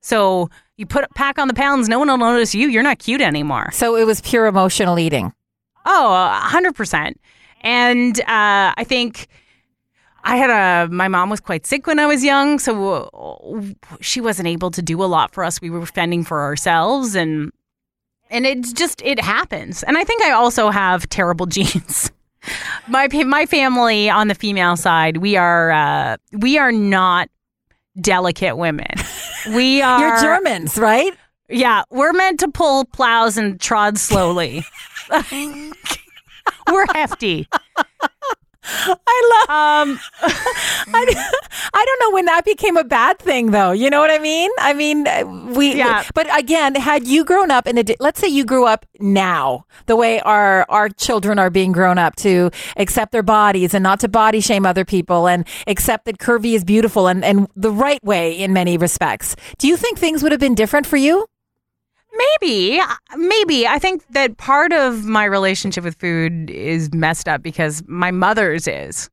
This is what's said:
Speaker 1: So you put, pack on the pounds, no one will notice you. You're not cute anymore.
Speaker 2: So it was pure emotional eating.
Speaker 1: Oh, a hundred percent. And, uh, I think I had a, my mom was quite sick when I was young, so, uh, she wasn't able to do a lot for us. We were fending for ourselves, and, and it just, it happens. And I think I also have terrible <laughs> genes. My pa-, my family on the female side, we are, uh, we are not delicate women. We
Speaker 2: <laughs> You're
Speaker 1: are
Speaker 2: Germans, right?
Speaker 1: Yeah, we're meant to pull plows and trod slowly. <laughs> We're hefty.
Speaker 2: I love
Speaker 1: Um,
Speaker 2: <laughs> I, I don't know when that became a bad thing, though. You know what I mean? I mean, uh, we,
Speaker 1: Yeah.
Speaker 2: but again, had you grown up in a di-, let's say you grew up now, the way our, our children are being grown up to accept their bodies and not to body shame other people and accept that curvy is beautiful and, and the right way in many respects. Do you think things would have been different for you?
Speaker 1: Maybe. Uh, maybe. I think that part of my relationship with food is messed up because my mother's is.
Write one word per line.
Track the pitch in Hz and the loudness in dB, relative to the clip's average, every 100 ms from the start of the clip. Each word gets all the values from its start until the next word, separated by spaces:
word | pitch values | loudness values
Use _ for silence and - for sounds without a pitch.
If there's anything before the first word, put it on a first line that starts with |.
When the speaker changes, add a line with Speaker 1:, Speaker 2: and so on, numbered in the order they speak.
Speaker 1:
So | - 226 196 185 170 - _ _ | -2 0 2 0 -2 -8 _ _
you | 214 | -6
put, | 285 269 | -4 -4
pack | - 277 269 | -4 -4 -2
on | 269 | -4
the | |
pounds, | 240 277 285 220 | 0 0 0 0
no | 233 | 0
one | 294 | 0
will | 262 | 2
notice | 233 240 220 | 2 2 0
you. | 196 285 | 0 0
You're | 226 | 2
not | 277 247 | 0 -2
cute | - 254 | -4 0
anymore. | 202 147 147 127 - | 0 0 -2 -4 -4
Speaker 2:
So | - 233 226 | -2 0 2
it | |
was | 226 214 | 2 2
pure | - 240 220 | 0 2 2
emotional | 196 190 - 190 175 | 4 2 2 0 0
eating. | 160 135 95 - _ _ _ _ | 0 -2 -4 -12 _ _ _ _
Speaker 1:
Oh, | - 381 254 | 0 2 4
a | 185 185 101 | 4 2 0
hundred | 110 330 359 | 0 0 0
percent. | - 202 160 151 - _ _ _ _ | -2 -4 -4 -4 -10 _ _ _ _
And, | - 240 247 247 247 220 | -2 2 2 2 0 -2
uh, | - 220 208 202 190 - | -2 0 2 2 2 -2
I | |
think | 233 254 240 - - _ _ _ _ _ _ _ _ _ | -4 -4 -4 -8 -20 _ _ _ _ _ _ _ _ _
I | - 247 | -2 0
had | 262 | 2
a, | 220 190 175 170 | 4 4 2 0
my | 175 190 | -2 0
mom | 185 185 | 0 0
was | 208 | -4
quite | - 165 | -6 -8
sick | - 277 277 | -4 -4 0
when | 302 | 0
I | 294 | 2
was | 294 | 2
young, | 277 277 285 294 | 2 2 2 0
so, | - 214 196 165 - - 69 - - 226 202 - | -2 -2 -2 -4 -6 -16 -18 -16 -14 -12 -12 -16
uh, | _ 160 | _ -14
she | - 254 | -8 -4
wasn't | 226 190 170 | -4 -2 -4
able | 165 180 | -4 -4
to | 170 | -6
do | 165 165 | -6 -2
a | 190 | 0
lot | 165 - | 2 0
for | - | -2
us. | 175 175 | -6 -6
We | 170 | -10
were | 170 170 | -10 -8
fending | - 170 170 | -4 -2 -2
for | 165 156 | -2 -4
ourselves, | 143 143 - 165 175 269 254 | -4 -4 0 0 2 -2 -2
and, | 196 165 156 151 _ _ _ _ _ _ _ _ | -2 -2 -4 -6 _ _ _ _ _ _ _ _
and | 233 262 | -4 -4
it | 262 240 | -4 -6
just, | 240 339 - | -4 -4 -4
it | - 262 | -4 -4
happens. | 180 208 349 180 - 175 | -2 -4 -4 -10 -12 -10
And | - 302 | -4 -2
I | |
think | 381 466 | -2 0
I | 381 | 2
also | 240 240 233 214 | 2 2 2 0
have | 202 190 180 - | 0 0 -2 -4
terrible | - 175 170 180 | -4 -2 -2 -4
<laughs> | |
genes. | 180 180 175 - - - _ _ _ - - - - - | -2 -2 -2 -6 -6 -6 _ _ _ -14 -12 -10 -12 -4
My | 262 277 | 0 0
pa-, | 285 | 0
my | 262 285 320 | 0 0 2
family | 320 269 247 233 214 208 | 2 2 2 2 2 2
on | 196 214 | 2 2
the | |
female | 196 214 196 175 170 | -2 -4 0 0 2
side, | 190 165 160 160 | 2 2 2 0
we | 196 196 | 0 2
are, | 175 170 165 | 4 2 2
uh, | 156 147 147 135 110 _ | 2 2 0 -2 -6 _
we | 208 208 302 | -4 0 2
are | 269 | 2
not | 226 202 190 185 180 - _ _ _ _ _ _ 190 | 2 2 2 2 0 -2 _ _ _ _ _ _ -4
delicate | 180 185 180 170 185 156 | 0 2 0 -2 -4 -2
women. | 170 151 - - - - - - 214 | -4 -4 -8 -10 -10 -12 -16 -14 -4
We | 220 254 269 | 0 2 2
Speaker 2:
<laughs> | |
You're | 269 | 4
Speaker 1:
are | 247 311 226 | 2 2 2
Speaker 2:
Germans, | 320 349 359 202 156 202 | 2 2 0 -2 -4 0
right? | 220 233 359 359 _ _ _ | 2 2 0 -4 _ _ _
Speaker 1:
Yeah, | 247 247 214 - | -2 2 0 -2
we're | 247 294 | -2 0
meant | 349 381 320 | 2 0 0
to | 359 | -4
pull | - 320 269 254 | 0 0 0 -2
plows | - 247 226 226 208 | -2 0 2 2 0
and | 214 185 | -4 -6
trod | - 226 208 214 | -4 0 0 -2
slowly. | - 196 180 175 160 135 151 - - - - | -2 0 0 0 -4 -8 -14 -18 -20 -18 -4
<laughs> | 311 - 269 294 285 302 311 - - _ - _ - - - - | -4 -4 -10 -10 -12 -16 -16 -12 -12 _ -20 _ -8 -8 -6 0
We're | 381 392 | 2 2
hefty. | 311 294 - 214 165 - - _ - - _ - _ 554 - _ _ | 0 -4 -4 -4 -4 -4 -6 _ -6 -6 _ -8 _ -10 -10 _ _
Speaker 2:
I | - - - 359 - 466 466 453 453 | -10 -6 -4 -2 0 2 6 4 4
love | 302 302 302 294 | 2 2 2 0
Speaker 1:
Um, | 269 - - | -4 -12 -6
Speaker 2:
<laughs> | - - - - - - - | -4 -2 -4 -4 -6 -6 -2
I, | 453 508 571 807 539 - - - | 0 2 0 -2 -6 -6 -12 -2
I | 392 | 0
don't | 480 523 | 2 2
know | 466 | 2
when | 381 349 | 2 2
that | 339 | 2
became | 339 403 415 339 | 2 0 2 2
a | |
bad | 262 247 247 381 | 2 2 2 0
thing, | - 262 233 | 0 0 2
though. | 208 190 | 2 2
You | 190 262 | 2 2
know | 285 | 4
what | 311 | 4
I | 311 | 2
mean? | 311 320 359 480 | 0 -2 -2 0
I | - | 0
mean, | 285 302 302 285 | 0 0 0 0
uh, | - 180 185 226 247 | -2 -4 -10 -6 0
we, | 285 | 0
Speaker 1:
Yeah. | 269 247 214 - | 2 0 0 -2
Speaker 2:
but | - 320 294 | -4 0 0
again, | 247 320 285 277 | 2 0 2 0
had | 254 294 240 | 0 0 2
you | 294 | 2
grown | 320 359 370 | 4 2 4
up | 254 - | 2 2
in | 240 | -2
a | |
di-, | 214 226 | 0 0
let's | 277 - | 0 0
say | 403 | 0
you | 277 | 0
grew | 240 262 240 | 2 2 4
up | 220 - _ | 2 -4 _
now, | 202 196 185 170 135 127 _ - - | 0 2 2 0 -2 -4 _ -20 0
the | 226 | 2
way | 233 226 | 2 0
our, | - 214 202 190 - | 2 4 4 4 4
our | 208 208 | 2 0
children | 202 - 226 196 208 | -4 -2 -2 0 2
are | 185 | 2
being | 175 190 | 2 2
grown | 180 185 180 | 2 2 4
up | 170 - | 0 0
to | 202 185 175 - - - | 2 2 2 -2 -14 -4
accept | 196 - 214 | -2 -2 -2
their | 233 | -2
bodies | 196 214 208 196 180 | 2 4 4 2 0
and | 202 | 2
not | 190 196 | 2 0
to | 226 | 0
body | 220 220 220 | 2 4 2
shame | 202 202 | 0 2
other | 190 180 | 2 0
people | 185 190 170 175 175 | 0 -2 0 2 2
and | 175 165 - - | 2 -2 -8 -6
accept | 190 - 220 | -2 -2 -2
that | - 196 | -4 -6
curvy | - 233 220 | 0 0 2
is | 226 | 0
beautiful | 175 214 220 208 180 | 2 2 2 2 2
and, | 185 | 2
and | 185 202 202 - | 2 2 2 0
the | 214 | -2
right | 208 277 294 | 0 0 0
way | 202 196 165 | 0 0 0
in | 170 190 | -2 0
many | 185 180 175 | 0 0 0
respects. | 170 - 160 104 - - - - | 0 -2 -4 -4 -8 -12 -16 -2
Do | 269 | 0
you | 339 | 2
think | 466 415 | 0 -2
things | 339 320 | -2 0
would | 294 | 0
have | 294 | 2
been | 277 | 0
different | 220 214 294 285 | 2 2 0 0
for | 285 | 2
you? | 277 349 440 _ _ _ _ _ _ _ _ 440 508 622 | 4 2 0 _ _ _ _ _ _ _ _ -2 0 2
Speaker 1:
Maybe. | 359 214 185 294 | 0 0 0 0
Uh, | 381 226 _ 269 | -2 -6 _ -4
maybe. | 339 427 403 285 226 | 0 0 2 2 2
I | 277 | 0
think | 370 370 _ | -2 -4 _
that | 277 269 214 | -2 -2 -4
part | - 285 320 | 0 2 2
of | 330 269 226 214 | 2 0 -2 -2
my | 220 | 0
relationship | 208 196 190 190 196 185 | 0 0 0 -2 -4 -6
with | 175 165 | -8 -6
food | 180 165 165 170 160 | -4 -2 -2 -4 -8
is | - 120 165 156 | -10 -6 -4 -2
messed | 165 160 170 - | -2 -2 -2 -4
up | 151 | -6
because | 165 156 156 151 170 | -6 -4 -4 -4 -10
my | 175 180 | -4 -2
mother's | 185 180 214 196 160 156 | 0 0 0 0 -2 -6
is. | 71 69 - - | -8 -10 -12 -14